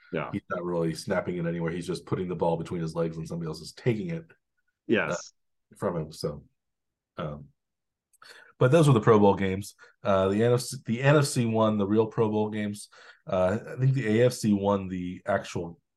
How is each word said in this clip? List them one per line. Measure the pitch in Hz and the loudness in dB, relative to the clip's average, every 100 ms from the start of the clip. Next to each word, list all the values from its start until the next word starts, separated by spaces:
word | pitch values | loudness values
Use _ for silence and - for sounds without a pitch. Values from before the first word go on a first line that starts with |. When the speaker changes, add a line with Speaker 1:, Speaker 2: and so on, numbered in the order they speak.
| _ | _
Speaker 1:
Yeah. | 80 69 | -8 -6
Speaker 2:
he's | 101 - | -8 -8
not | 92 | -8
really | 87 85 82 | -4 -2 -2
snapping | 80 - 90 92 87 | -4 -4 -4 -2 -4
it | 85 | -4
anywhere. | 85 82 | -4 -4
He's | 90 85 | -4 -6
just | 82 - | -8 -6
putting | - 90 | -6 -4
the | 85 | -2
ball | 85 82 | 0 -2
between | 82 90 | -4 -6
his | 80 82 | -6 -4
legs | 82 80 | -6 -6
and | 80 | -10
somebody | 85 82 | -8 -8
else | 82 | -10
is | 80 | -14
taking | - 131 107 87 | -6 -2 -2 -4
it, | 82 - _ _ _ _ _ - | -8 -12 _ _ _ _ _ -2
Speaker 1:
Yes. | 107 78 | 0 0
Speaker 2:
uh, | 87 - _ _ _ _ - | -4 -10 _ _ _ _ -8
from | 101 85 | -4 -4
him. | 76 | -8
So, | - 85 71 - _ _ _ _ _ _ - | -8 -8 -8 -16 _ _ _ _ _ _ -10
um, | 80 73 - _ _ _ _ _ _ _ - - - - | -10 -10 -16 _ _ _ _ _ _ _ -20 -20 -12 0
but | 127 | 4
those | 165 147 | 6 6
were | |
the | 214 | 6
Pro | 120 107 | 6 8
Bowl | 101 95 | 6 4
games. | 95 95 - - - _ | 0 -4 -8 -16 -20 _
Uh, | 107 95 95 | 0 2 2
the | 101 | 2
N | 117 | 2
F | 123 | 2
C, | - 131 - | -2 -8 -6
the | 117 | 0
N | 139 151 | 4 4
F | 139 | 4
C | 123 117 | 0 0
won | 110 110 107 | 2 0 0
the | 98 | 2
real | 107 110 | 2 0
Pro | - 110 | 0 0
Bowl | 107 107 | 0 -2
games. | 107 104 104 - - - - - | -4 -6 -8 -14 -20 -20 -20 -4
Uh, | 92 92 104 - | 0 2 0 -6
I | 131 | 0
think | 131 | 0
the | 131 110 107 | 2 2 4
A | 123 | 4
F | |
C | - 107 | 2 2
won | 101 98 101 92 | 2 2 0 -2
the | 92 90 90 - | -6 -8 -8 -2
actual | 98 - 98 85 82 _ | -2 -2 -8 -10 -12 _